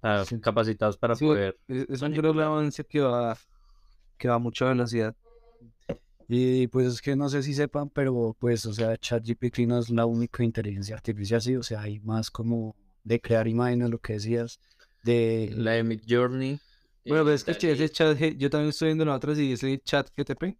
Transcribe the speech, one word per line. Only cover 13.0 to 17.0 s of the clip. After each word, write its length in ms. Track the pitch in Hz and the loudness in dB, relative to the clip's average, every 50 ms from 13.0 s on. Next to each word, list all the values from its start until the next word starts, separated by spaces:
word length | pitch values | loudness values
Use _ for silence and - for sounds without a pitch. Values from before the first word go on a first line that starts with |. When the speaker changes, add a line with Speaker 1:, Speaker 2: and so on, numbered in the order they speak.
| _ | _
Speaker 2:
de 160 | 110 117 117 | 0 0 0
crear 300 | _ - 117 113 110 113 | _ 2 2 2 2 2
imágenes, 400 | 110 117 123 123 123 120 120 120 | 0 2 2 2 2 0 0 0
lo 100 | 117 117 | -2 -4
que 140 | - - 110 | -6 -6 -6
decías, 480 | 104 104 110 117 117 117 117 - _ _ _ _ _ - _ _ _ _ | -6 -2 -2 -2 -2 -2 -4 -8 _ _ _ _ _ -20 _ _ _ _
de 480 | 113 120 117 117 113 113 113 110 101 98 | 2 4 4 4 4 2 0 0 -2 -2
Speaker 1:
La 140 | 107 117 110 113 | -2 0 0 2
de 120 | 117 113 | 2 0
Midjourney, 760 | 113 113 107 110 110 117 120 123 123 127 131 131 131 139 147 _ _ _ _ _ _ _ _ | 0 -2 -4 -2 2 2 4 4 2 0 -2 -4 -4 -6 -6 _ _ _ _ _ _ _ _